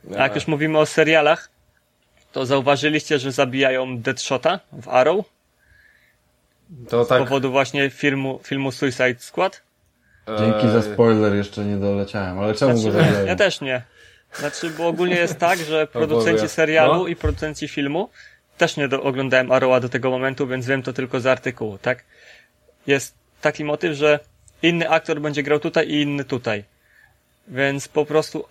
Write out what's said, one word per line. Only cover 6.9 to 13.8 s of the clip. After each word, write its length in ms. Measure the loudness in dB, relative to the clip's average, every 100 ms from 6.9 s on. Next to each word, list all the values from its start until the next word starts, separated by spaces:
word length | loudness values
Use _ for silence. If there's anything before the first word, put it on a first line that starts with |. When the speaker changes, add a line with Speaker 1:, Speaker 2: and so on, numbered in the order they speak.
| 0 2
Speaker 1:
Z 20 |
Speaker 2:
tak. 120 | 2
Speaker 1:
powodu 280 | 2 -2 0
właśnie 380 | 0 0 -2 -2
filmu, 500 | 0 -2 -2 -4 -8
filmu 280 | -8 -6 -6
Suicide 440 | -2 -4 0 -2 -2
Squad? 420 | -8 -4 -4 -4 _ _ _ _ _ _ -8
Speaker 2:
E. 100 | -2
Speaker 3:
Dzięki 300 | 0 2 4
za 120 | 2
spoiler, 520 | 0 2 4 6 4 2
jeszcze 300 | -2 -6 -4
nie 120 | -2
doleciałem, 640 | 0 -2 -4 -6 -6 -4
ale 140 | -4 0
czemu 220 | 2 2
Speaker 1:
Znaczy, 200 | 2 4
Speaker 3:
go 60 |
zabijają? 220 | 4 2 0
Speaker 1:
ja 80 | 2
też 260 | 0 0
nie. 200 | -6 -6